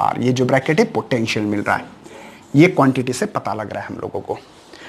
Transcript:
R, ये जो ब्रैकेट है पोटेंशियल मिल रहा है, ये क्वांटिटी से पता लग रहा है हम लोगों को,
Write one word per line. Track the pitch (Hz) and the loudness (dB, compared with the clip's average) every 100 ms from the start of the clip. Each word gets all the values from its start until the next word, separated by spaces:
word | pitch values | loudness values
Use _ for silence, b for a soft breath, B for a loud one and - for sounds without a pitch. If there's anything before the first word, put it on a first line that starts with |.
R, | - - | 0 0
ये | 123 | 0
जो | 127 | 2
ब्रैकेट | 123 131 - 156 | 2 2 2 2
है | |
पोटेंशियल | 233 113 - 123 113 113 104 | 2 0 -2 -2 -2 -2 -2
मिल | 104 | -2
रहा | 101 98 | 0 -2
है, | - - - B B B B 139 | -4 -18 -20 B B B B 6
ये | 180 | 6
क्वांटिटी | 180 135 131 123 | 6 2 2 -2
से | 123 - | -2 -4
पता | 110 104 | -4 -4
लग | 107 101 | -6 -6
रहा | 101 | -8
है | - | -10
हम | 95 | -8
लोगों | - 98 | -8 -8
को, | - - - B B B | -8 -10 -12 B B B